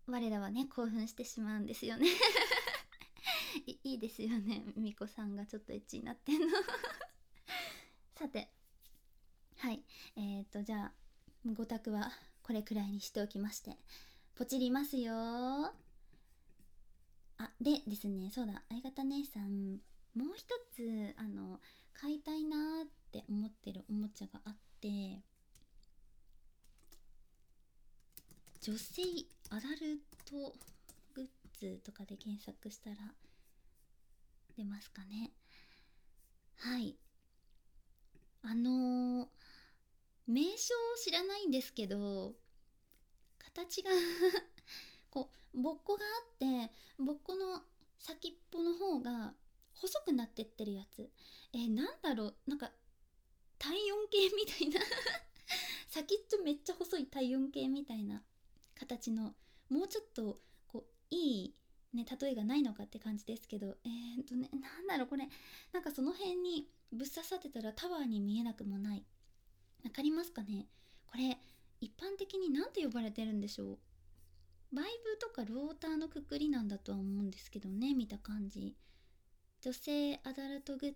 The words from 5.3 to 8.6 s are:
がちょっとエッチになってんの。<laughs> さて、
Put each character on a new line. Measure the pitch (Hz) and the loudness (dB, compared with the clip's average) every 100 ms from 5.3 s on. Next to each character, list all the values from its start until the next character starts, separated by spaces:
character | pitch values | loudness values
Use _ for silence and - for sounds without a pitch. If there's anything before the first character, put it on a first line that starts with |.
| 202 | -4
が | 208 | -6
ち | 214 | -8
ょ | |
っ | |
と | - | -8
エ | 208 | -8
ッ | - | -6
チ | - | -8
に | - | -6
な | |
っ | - | -6
て | - 302 | 2 4
ん | |
の。 | 339 403 392 494 - - - - - | 6 4 2 -2 -4 -6 -10 -14 -20
<laughs> | - - 740 - - - - - - | -20 -6 -6 -4 -8 -16 -20 -20 -6
さ | 294 | -4
て、 | 220 208 - | -4 -6 -12